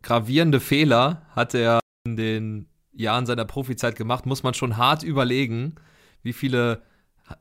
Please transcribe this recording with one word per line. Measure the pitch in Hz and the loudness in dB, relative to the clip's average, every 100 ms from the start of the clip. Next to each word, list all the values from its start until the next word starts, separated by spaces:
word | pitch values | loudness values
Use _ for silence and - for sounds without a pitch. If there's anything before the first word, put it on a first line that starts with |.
gravierende | - 117 110 143 165 135 | -2 0 2 2 4 4
Fehler | - 139 151 120 135 170 - - | 2 2 4 4 4 0 -6 -4
hat | 120 | 0
er | 123 117 117 - _ | 2 4 2 0 _
in | 117 113 | -8 -4
den | 113 110 110 107 87 _ _ | -2 -2 -4 -8 -12 _ _
Jahren | - 110 120 | -6 -2 0
seiner | 123 117 110 | 0 -2 -4
Profizeit | 139 131 117 120 107 | -6 -6 -4 -4 -2
gemacht, | 110 127 127 | -4 -4 -2
muss | 135 | -2
man | 127 | -2
schon | - 127 110 | -2 -4 0
hart | 127 156 | 2 2
überlegen, | 165 139 123 127 127 113 143 - _ _ _ _ | -2 -2 0 0 -2 -4 -6 -10 _ _ _ _
wie | 123 | -10
viele | - 135 123 120 113 - _ _ _ - - | -6 -2 0 0 -2 -8 _ _ _ -20 -20